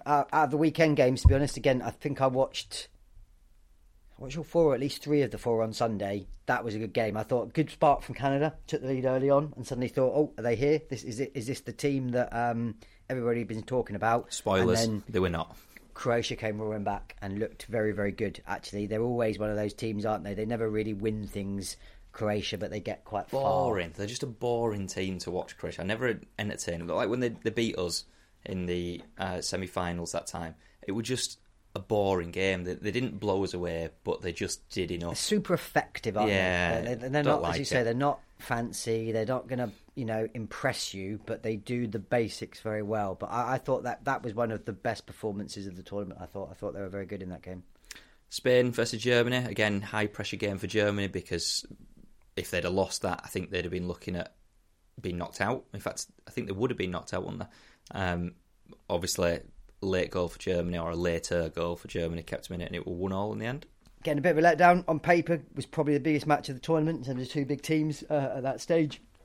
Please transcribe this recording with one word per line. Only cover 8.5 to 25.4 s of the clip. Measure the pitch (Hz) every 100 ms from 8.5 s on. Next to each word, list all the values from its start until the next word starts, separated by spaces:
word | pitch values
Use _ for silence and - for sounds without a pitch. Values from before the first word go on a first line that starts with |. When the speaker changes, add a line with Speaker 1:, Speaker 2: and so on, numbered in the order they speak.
| - -
Speaker 1:
Took | 156
the | 131
lead | 131 131
early | 131 139
on | 139 151 127
and | 117
suddenly | 123 123
thought, | - 127 147
"Oh, | 151 -
are |
they | 117 110
here? | 143 151 -
This, | 110
is | - 113
it, | 131
is | 131 113
this | 127
the | -
team | 113 147 135 127
that, | 123 120 117
um, | 120 117 117 110 - - -
everybody | 131 120 117
had | 104
been | 110
talking | - 127 - 101
about?" | 110 120 -
Speaker 2:
Spoilers, | - 104 95 90 92
Speaker 1:
And | 113 104
then | -
Speaker 2:
they | 95
were | 92
not. | 82 80 - - - - -
Speaker 1:
Croatia | 127 117 - 117
came | 110 107
roaring | 107 107
back | 101 101 - -
and | 101 98
looked | 110 - -
very, | 110 107
very | 101 101
good, | - 104 - -
actually. | 101 - 101 101
They're | 107
always | 120 120 110 104
one | 107
of | 104
those | 104
teams, | - 113 104 107
aren't | 104 95
they? |
They | 101 107
never | 113 113
really | 107 107
win | 101 110 107 101
things, | 101 98 98 90 - - - -
Croatia, | - 107 104 - 95
but | 95
they | 104
get | 117 - -
quite | 104 -
far. | 135 135 135
Speaker 2:
Boring. | 127 101 85 87
They're | 104
just | 123
a | 127
boring | 107 120 117 117 101 92
team | 98 95 90
to | -
watch, | 90